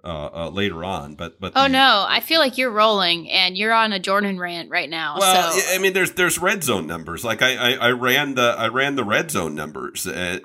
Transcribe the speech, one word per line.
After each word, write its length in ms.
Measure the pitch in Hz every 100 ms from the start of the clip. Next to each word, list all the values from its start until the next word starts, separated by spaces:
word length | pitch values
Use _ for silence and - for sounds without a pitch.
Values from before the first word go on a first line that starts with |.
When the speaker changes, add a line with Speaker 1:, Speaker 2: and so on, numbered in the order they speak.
Speaker 1:
uh, 260 | 87 78 73
uh, 180 | 82 82
later 340 | 90 101 82
on. 300 | 90 85 73
But, 260 | 76 85 _
but 120 | 92
Speaker 2:
Oh, 80 | 262
Speaker 1:
the 40 | 269
Speaker 2:
no. 360 | 262 269 208 185
I 120 | 170
feel 200 | - 320
like 160 | 277 262
you're 120 | 254
rolling 600 | 214 220 202 175 170 -
and 260 | 185 185 185
you're 160 | 220
on 200 | 226 220
a 60 | 196
Jordan 400 | 196 196 202 185
rant 320 | 175 170 -
right 180 | 170 147
now. 280 | 165 156 151
Speaker 1:
Well, 340 | 190 185 170
Speaker 2:
So. 60 | 190
Speaker 1:
yeah, 160 | 175 185
I 20 |
mean, 140 | 190
there's, 200 | 190 175
there's 260 | - 180 156
red 240 | 180 214
zone 220 | 139 101 78
numbers. 380 | 85 80 85
Like, 180 | 113 110
I, 120 | 127 120
I, 160 | 120
I 180 | 131 120
ran 440 | 123 123 131 143
the, 200 | 127 120 -
I 100 | 113
ran 280 | 123 139 139
the 80 |
red 260 | 104 123 170
zone 240 | 107 82
numbers. 520 | 76 76 69 69 - 92
Uh, 320 | 78 90 92